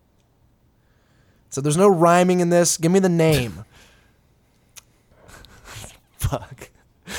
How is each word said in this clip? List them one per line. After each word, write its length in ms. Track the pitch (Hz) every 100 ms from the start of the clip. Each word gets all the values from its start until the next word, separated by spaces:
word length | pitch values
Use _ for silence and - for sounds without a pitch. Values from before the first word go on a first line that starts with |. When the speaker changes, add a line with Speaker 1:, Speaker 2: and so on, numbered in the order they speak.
| _ _ _ _ _ _ _ _ _ _ _ _ _ _ _
Speaker 1:
So 100 | -
there's 160 | 147 151
no 120 | 202
rhyming 520 | 175 170 175 180 180
in 100 | 170
this. 260 | 175 170 -
Give 140 | 160
me 60 | 190
the 100 | 185
name. 560 | 170 160 147 120 82 - - - _ _ _ _ _ _ _ _ - _ _ _ _
Speaker 2:
<laughs> 400 | - - - - - - - - _ _
Fuck. 520 | - 135 - - - _ _ _ -